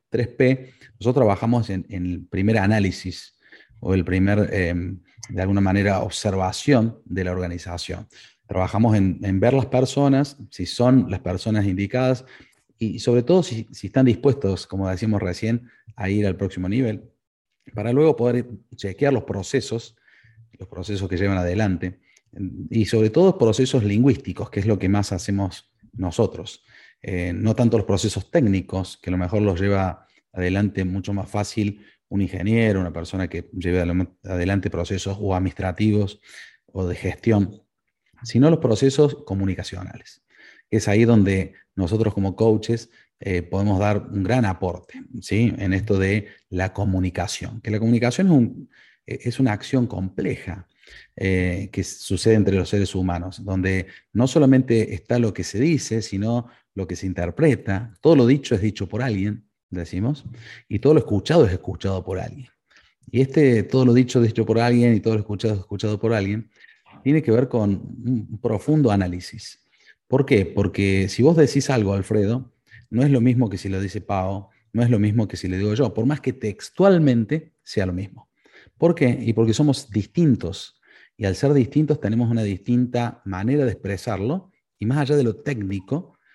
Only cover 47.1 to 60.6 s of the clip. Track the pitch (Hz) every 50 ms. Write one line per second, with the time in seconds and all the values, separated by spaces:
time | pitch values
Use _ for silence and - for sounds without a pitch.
47.1 | - 95 87 87 - - - 110 107 113 - 110 107 104 113 113 120 113 120 120
48.1 | 123 - 190 190 165 135 117 - - - - - _ _ _ _ _ _ _ -
49.1 | - - - 120 113 - 135 123 104 101 - - - 127 123 - - 92 95 92
50.1 | - - - 170 120 - - - - 95 87 _ _ _ _ - - - - _
51.1 | _ - - 95 95 92 90 90 90 92 98 - - 101 90 - - - - -
52.1 | 98 87 - 113 110 110 98 98 95 95 90 - - 101 98 - - 95 90 90
53.1 | 87 85 85 92 92 - 98 98 95 92 92 95 95 92 87 - - - _ _
54.1 | - 101 123 123 - 165 147 135 135 127 131 - 117 113 107 - 107 90 - -
55.1 | 120 123 117 107 92 - 90 - - 101 131 170 165 127 - - 113 113 107 -
56.1 | - 98 104 110 117 120 120 - - _ _ _ - 95 92 - 87 - - 95
57.1 | 87 - 87 87 87 - 156 156 123 - - - 98 107 117 117 - _ - 151
58.1 | 170 139 120 117 143 147 - - 123 98 98 107 - - 101 85 95 110 127 131
59.1 | 107 95 98 104 104 - - _ _ _ _ _ 90 90 85 - - 92 107 131
60.1 | 151 - - - - - - - - -